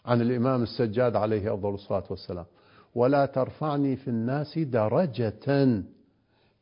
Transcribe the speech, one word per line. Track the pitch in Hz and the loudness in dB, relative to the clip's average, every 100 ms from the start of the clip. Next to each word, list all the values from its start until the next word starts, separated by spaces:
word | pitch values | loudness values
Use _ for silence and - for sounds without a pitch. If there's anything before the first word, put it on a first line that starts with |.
| - | 0
عن | 120 | 2
الإمام | 117 123 127 131 | 2 2 2 0
السجاد | - - 120 104 123 107 | -2 -2 -2 2 2 2
عليه | 107 110 92 | 0 0 -2
أفضل | 101 101 | -4 -4
الصلاة | 101 - 98 - | -6 -6 -6 -6
والسلام: | 98 - 90 82 _ _ - _ 120 | -12 -10 -12 -12 _ _ -20 _ 0
"ولا | 123 143 135 | 4 4 2
ترفعني | 135 127 - 151 143 139 131 | 0 -2 -4 -4 0 0 -2
في | - | -4
الناس | 113 117 143 143 160 | -4 -2 -4 -4 -4
درجة | 147 120 107 131 185 117 110 - 139 139 135 107 90 - _ _ _ _ _ _ | -2 0 2 2 0 -2 -4 -4 0 4 4 2 -4 -14 _ _ _ _ _ _